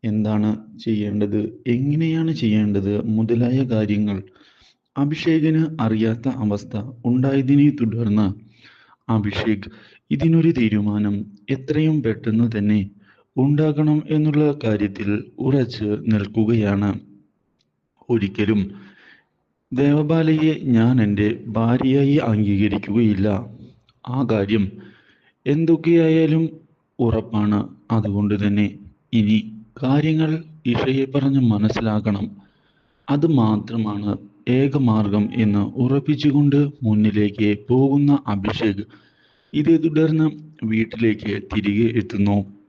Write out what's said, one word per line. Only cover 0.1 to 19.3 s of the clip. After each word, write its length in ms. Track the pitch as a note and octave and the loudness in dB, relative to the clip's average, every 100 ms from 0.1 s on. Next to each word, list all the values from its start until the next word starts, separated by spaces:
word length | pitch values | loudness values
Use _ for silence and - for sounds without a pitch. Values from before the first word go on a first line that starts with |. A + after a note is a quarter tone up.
| G#2+ G#2+ G#2+ G#2+ G#2+ - - | -2 0 0 0 -2 -8 -12
ചെയ്യേണ്ടത്, 560 | - A2 G#2 G#2 G#2 G#2+ G#2+ - - | -4 -2 -2 -2 -2 -2 -4 -8 -4
എങ്ങനെയാണ് 580 | A#2+ C#3 D3 D#3+ D#3+ D#3+ D#3 | -2 0 0 0 0 -2 -2
ചെയ്യേണ്ടത് 500 | A#2 G#2+ G#2 G2+ G2 G#2 A#2 | 0 2 2 0 -2 -2 -2
മുതലായ 440 | A2 A2+ A#2+ B2 C3 B2+ | -2 0 0 2 0 0
കാര്യങ്ങൾ 460 | A2 G#2+ G#2 G#2 G2 G2 _ _ _ _ _ _ - | 0 0 0 -2 -4 -10 _ _ _ _ _ _ -4
അഭിഷേകിന് 600 | C#3+ D3+ F3 D#3+ D#3 D#3+ D#3+ D#3+ | -2 -2 0 0 2 0 0 -2
അറിയാത്ത 420 | A2+ A2 A2+ A2+ C3+ A#2+ | -2 0 0 -2 -4 -4
അവസ്ഥ 300 | G#2+ G2+ - A2 G#2+ - A#2+ | -2 -4 -6 -10 -10 -6 -2
ഉണ്ടായതിനെ 600 | B2+ C3+ C#3 C3 C#3+ D3 C#3+ | 0 2 0 2 4 4 2
തുടർന്ന് 480 | A2+ A#2 A#2 G#2 G#2 G2 - _ - - _ _ - | -2 -2 0 2 0 -2 -14 _ -20 -20 _ _ -2
അഭിഷേക് 520 | A2 G2+ G2 G#2+ G#2 G2 - - - _ | -2 0 -4 -2 -4 -6 -18 -20 -20 _
ഇതിനൊരു 360 | C#3+ E3 E3 D#3+ D#3+ | -2 2 4 2 2
തീരുമാനം 560 | A2+ G#2+ G#2 G#2 G#2 G2+ G#2+ - - | 0 0 0 -2 -2 -2 -6 -16 -8
എത്രയും 420 | C3+ C3 D#3 D#3 D#3 | -8 -2 0 2 0
പെട്ടെന്ന് 420 | A2+ G#2+ - A2 A#2 | 0 -4 -2 0 0
തന്നെ 240 | A2 G#2 G#2+ G2 - _ _ _ - | 0 0 0 0 -10 _ _ _ -2
ഉണ്ടാകണം 540 | C3 C#3+ D#3 D3 D3+ D3+ D3+ D#3 | 0 2 0 2 2 0 0 0
എന്നുള്ള 280 | D3+ D3 D3+ C#3+ | 0 2 0 0
കാര്യത്തിൽ 460 | A2+ G#2+ G2+ G2 G2+ G#2 - - - | -2 0 -2 -4 -4 -4 -6 -6 0
ഉറച്ച് 420 | C#3 A#2+ A#2+ G#2+ G#2+ A#2+ | 0 0 -4 -4 -4 0
നിൽക്കുകയാണ്. 800 | A2 G2+ A2 A2 A#2 G#2 G2+ G2+ F#2+ - - _ _ _ _ _ _ _ _ _ | -2 0 -2 0 2 2 0 0 -4 -10 -20 _ _ _ _ _ _ _ _ _
ഒരിക്കലും 480 | A#2 G2 F#2 G#2 G#2+ G2 - - - - - _ | -2 -2 -2 0 0 -2 -8 -20 -20 -20 -20 _